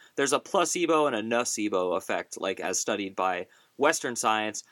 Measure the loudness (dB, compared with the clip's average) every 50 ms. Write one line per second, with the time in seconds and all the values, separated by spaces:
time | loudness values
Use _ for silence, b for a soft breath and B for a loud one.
0 | b b b 0 0 2 2 0 0 0 2 2 2 2 0 0 2 2 4 4
1 | 4 2 0 0 -2 0 0 0 0 0 -2 -2 0 0 2 2 2 2 0 -2
2 | -2 -2 -4 -4 -4 -6 -8 -6 -4 -4 -4 -4 -4 -4 -2 -2 -2 -2 -2 -4
3 | -4 -6 -4 -2 0 0 0 -2 -6 b b b b b b 2 2 2 2 2
4 | -2 -6 -4 -2 0 2 2 2 0 -2 -6 -8 b b